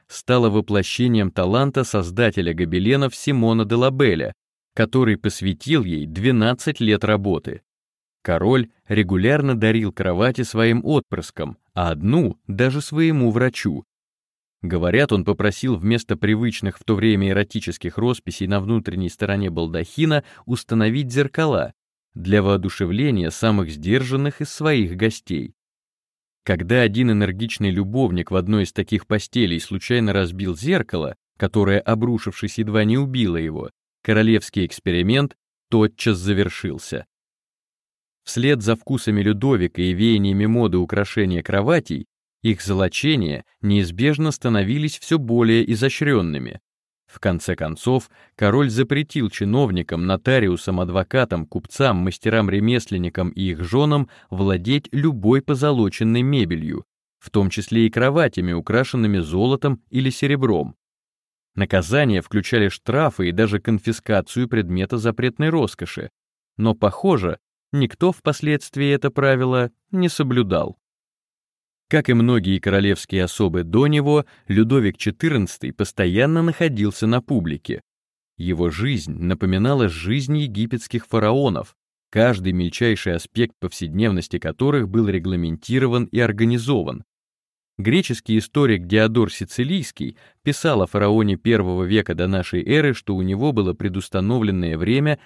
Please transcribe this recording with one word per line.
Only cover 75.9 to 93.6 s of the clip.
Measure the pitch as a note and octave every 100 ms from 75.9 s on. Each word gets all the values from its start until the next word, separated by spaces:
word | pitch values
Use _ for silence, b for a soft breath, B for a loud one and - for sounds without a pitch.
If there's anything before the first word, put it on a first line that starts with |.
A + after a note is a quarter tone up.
| - F2+ F#2 C#3 E3
находился | E3 D#3 E3 A#2 G2+ - A2
на | B2
публике. | - B2+ E2+ D2 - B1 - _ _ _ _ -
Его | F2 E2 F2
жизнь | D#2+ A#2+ B2 D#2
напоминала | D2+ F2 F#2 F#2+ F#2 A#2 C#3+ G#2+
жизнь | D#2+ E2+ C3 C3 D3+
египетских | D3 G2+ A2+ A#2+ - A#2+ -
фараонов, | A2+ G#2+ C3 C#3 D#2+ - _ _ _ _
каждый | G#2+ A#2 G#2+ F#2
мельчайший | F2+ F2 - A#2+ G#2 - E2+
аспект | - G#2+ A#2 _
повседневности | F2+ - E2+ F2 A2+ F#2 E2 F2
которых | E2 D#2 C3+ D3 G#2
был | G#2 G#2
регламентирован | F#2+ F2 F2+ E2 E2 - B2 C3 A#2+ A#2+
и | A#2+
организован. | A#2+ G2+ A2+ A#2+ A#2 C3 D2 B1 - _ _ _ _ _ _ -
Греческий | G2+ E3 - A#2 - A2
историк | - D3 C#3 G2+ F2
Диодор | G#2+ A2 A#2 G#2
Сицилийский | - F#2+ - C3 F#3 - - C2+ - b b
писал | - C#3+ E3 B2
о | F#2
фараоне | G#2 G2+ A2 G#2 F#2+
первого | A2+ A2+ F#2 F2+
века | F#2 G#2+ F#2+ E2
до | F2+
нашей | F#2+ F2 F2+ -
эры, | C#3+ D3
что | A#2+ - F#2+
у |
него | F#2 G2 C#3+
было | A#2